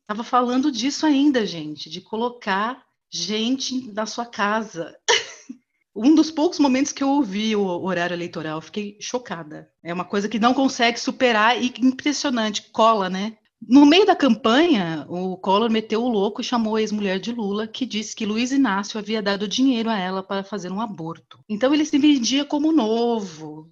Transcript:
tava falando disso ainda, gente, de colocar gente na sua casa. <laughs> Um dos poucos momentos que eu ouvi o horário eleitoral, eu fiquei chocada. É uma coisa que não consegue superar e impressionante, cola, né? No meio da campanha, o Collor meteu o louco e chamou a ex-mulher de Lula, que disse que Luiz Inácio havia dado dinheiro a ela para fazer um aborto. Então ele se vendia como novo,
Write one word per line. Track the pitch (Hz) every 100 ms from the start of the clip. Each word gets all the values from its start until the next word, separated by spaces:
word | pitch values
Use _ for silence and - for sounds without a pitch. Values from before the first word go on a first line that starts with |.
| -
tava | 208 233
falando | 247 247 254 302
disso | 240 254 277 311
ainda, | 269 285 247 202
gente, | 170 151 147 -
de | 165
colocar | - 220 240 240 - 190 220 269 _ _ _
gente | 165 170 214 226 262 - 254 -
na | 202 214
sua | - 233
casa. | 233 202 220 214 160 165 - -
<laughs> | 440 - - - 247 _ _ _
Um | - 226 311
dos | 311
poucos | - 320 359
momentos | 285 254 285
que | -
eu | 277
ouvi | 285 233 196 220
o | 214 190 175
horário | 175 175 175
eleitoral, | 175 175 170 156 156
eu |
fiquei | 160 - 208 208
chocada. | - 247 247 170 156 156 160 _
É | 165
uma | 180 175
coisa | 202 208
que | 226
não | 233
consegue | 262 269 - 233 240
superar | - - 254 214 220 240
e | 247 254
impressionante, | 254 262 302 269 294 247 214 208 -
cola, | - 220 220 185
né? | 185 208 220 _ _ -
No | 254 285
meio | 339 415
da | 339
campanha, | 277 220 226 240 349 240 170 160 139
o | 175 185 180
Collor | - 196 233
meteu | 220 220 220
o | 247
louco | 220 202 208
e | 233
chamou | 240 214 220
a |
ex-mulher | 214 208 202 190
de | 190
Lula, | 240 202 202 220
que | - 240
disse | 208 208 -
que | 208
Luiz | 214 247
Inácio | 277 262 190 202 220
havia | 208 220
dado | 202 202 208
dinheiro | - 269 233 226
a | 220
ela | 185 190
para | 190 196 196
fazer | 208 180
um | 190
aborto. | 226 165 160 165 _ - -
Então | 208 254
ele | 294
se | 302 294
vendia | 302 285 226 269 285
como | 294 311
novo, | 320 214 226 240 233 196 156 156 151 165